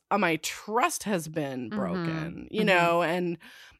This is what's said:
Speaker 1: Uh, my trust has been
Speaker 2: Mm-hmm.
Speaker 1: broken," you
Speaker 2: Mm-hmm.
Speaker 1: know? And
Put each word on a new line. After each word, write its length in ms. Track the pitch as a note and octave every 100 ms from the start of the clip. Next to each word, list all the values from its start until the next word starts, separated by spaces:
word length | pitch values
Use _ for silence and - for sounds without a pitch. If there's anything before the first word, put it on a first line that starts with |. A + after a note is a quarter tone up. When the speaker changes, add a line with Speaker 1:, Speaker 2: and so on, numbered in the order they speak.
| -
Speaker 1:
Uh, 80 | G3
my 200 | F3 D#3+
trust 640 | - - - A3+ E4 -
has 240 | G3+ F#3 D#3
been 420 | D#3 C#3 B2+ A#2+
Speaker 2:
Mm-hmm. 80 | -
Speaker 1:
broken," 680 | F#3 F3+ E3 D#3+ E3+ - -
you 120 | -
Speaker 2:
Mm-hmm. 60 | F3+
Speaker 1:
know? 340 | F3+ E3+ E3+
And 340 | D#3 F3+ F3 F3 - - -